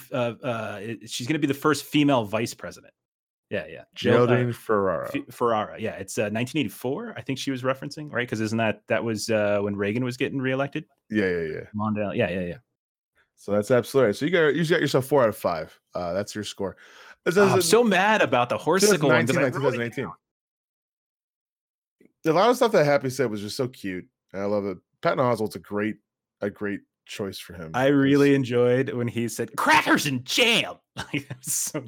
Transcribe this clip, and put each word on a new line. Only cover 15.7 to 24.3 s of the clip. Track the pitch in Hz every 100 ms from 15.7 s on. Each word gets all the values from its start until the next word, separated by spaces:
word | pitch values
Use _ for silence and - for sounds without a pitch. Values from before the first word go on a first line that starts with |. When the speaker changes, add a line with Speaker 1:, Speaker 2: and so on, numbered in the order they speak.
| _ _
Speaker 2:
Uh, | 90 87
that's | 92 107
your | 107
score. | 101 - 92 - - - - - -
It | 175
Speaker 1:
Oh, | 196
I'm | 185
Speaker 2:
says | 170
Speaker 1:
so | 220
mad | 233 180 208 208
about | 139 123 120
the | 107
Horsicle |
one | 147 190
'cause | 208
I |
Speaker 2:
two | 175
thousand | 147
nineteen, | 156 117 127
like, |
Speaker 1:
wrote | 135
it |
Speaker 2:
two | 127
thousand | 135 117
eighteen. | 117 -
Speaker 1:
down. | 95 - _ _ _ _ _ _ _ _ _ _ _ _ _ _ _ _ _ _ _ _ 160
Speaker 2:
A |
lot | 160 226
of | 247
stuff | 233
that | 196 147
Happy | 143 131
said | 127 120
was | 104
just | 101 -
so | 127
cute. | - 98 90 - _ _